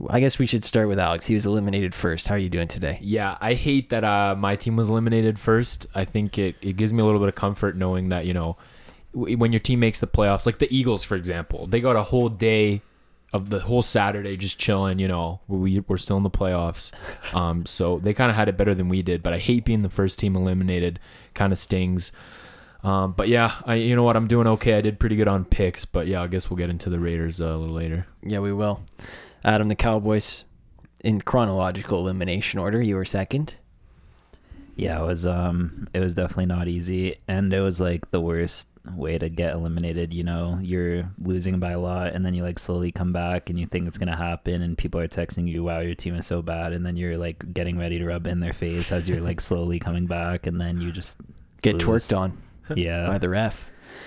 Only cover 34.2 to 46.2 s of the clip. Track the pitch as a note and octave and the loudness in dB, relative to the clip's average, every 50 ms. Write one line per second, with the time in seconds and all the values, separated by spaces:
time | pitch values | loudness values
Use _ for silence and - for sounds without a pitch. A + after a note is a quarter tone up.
34.2 | _ _ - - _ - - - - - - - - F2+ D#2+ E2 E2 E2+ F2+ E2 | _ _ -20 -20 _ -20 -20 -20 -20 -16 -8 -6 -4 -2 -2 -2 -2 -2 -2 -2
35.2 | F2 F2+ F2 F2 F2 F2 E2+ F2 F2 E2 - - - - - F#2 F#2 F2+ E2+ F2+ | 0 0 0 0 0 0 0 0 -2 -2 -6 -10 -10 -6 -2 -2 0 0 0 -2
36.2 | F2+ F2+ - F#2 F2+ F2+ F2 F2 F2 F2 F2 F2 E2+ F#2 F#2 F#2 F#2 F2 - - | -2 -2 0 -2 0 0 0 0 -2 -2 -2 -4 -4 -2 -2 -2 -2 -2 -4 -6
37.2 | - - F#2+ G2 G2 F#2+ G2 G2 F#2+ G2 F2 F2+ F#2 F2 F2 E2 - - - F2 | -4 -2 0 0 2 2 2 2 2 0 0 0 0 0 0 -2 -4 -2 -2 0
38.2 | E2 E2+ E2+ E2+ E2+ E2+ - - - _ _ - - - F#2 E2 C#2+ D#2+ E2 D#2+ | 0 0 0 0 0 -2 -4 -8 -12 _ _ -20 -16 -12 -8 -6 -4 -2 -2 -2
39.2 | E2 E2 E2 E2+ F2 D#2+ C#2+ E2+ E2 E2 E2 E2+ E2+ E2+ E2 E2+ E2+ E2 E2+ E2+ | -2 -2 -2 -2 -2 -2 0 -2 -2 -2 -2 -2 -2 -2 -2 -2 -4 -4 -4 -4
40.2 | E2+ F2 E2+ E2+ E2+ F2 F2 F2+ F#2 F2+ F2+ F2+ F2 F2 F2 F2 F2 F#2 F#2+ - | -2 -2 -2 -2 -2 -2 -4 -4 -2 -2 -2 0 0 0 0 -2 -4 -6 -8 -8
41.2 | F2 F#2 F#2 F2+ F2 F#2 F#2 F2+ F2+ F2 F2 F2 F2+ F2+ F2+ F2+ F2+ F2 F2 F2+ | -4 -2 -2 0 0 0 0 0 0 -2 -2 -4 -2 -2 -2 -2 -4 -4 -2 -2
42.2 | F#2 F#2 F2+ F2 F2 F2 E2+ - - - F2+ F2 F2+ F2 - - F2+ F2+ F2+ F2 | -2 -2 -2 -2 -2 -4 -6 -6 -6 -4 -4 -2 -2 -2 -2 -2 -2 -2 -2 -2
43.2 | F2 F2 F2+ F2 - - E2+ F2 F2 - - F2+ F2 E2+ - - F2+ F2 E2 E2+ | -2 -2 -2 -4 -4 -4 -4 -4 -4 -4 -4 -4 -4 -4 -6 -4 -4 -4 -2 -4
44.2 | E2+ E2+ E2+ - - E2+ F2 F2 F2 E2+ E2 - - E2+ - E2+ E2 D#2+ - F2+ | -4 -4 -4 -4 -4 -4 -2 -2 -2 -4 -2 -4 -4 -4 -2 -4 -4 -4 -4 -6
45.2 | E2+ - - F2+ F2 F2 E2 E2+ E2+ F2 E2 E2 E2+ E2+ E2+ - - E2+ F2 E2+ | -6 -4 -4 -4 -4 -2 -2 -2 -2 -2 -2 -4 -4 -4 -6 -6 -6 -6 -6 -6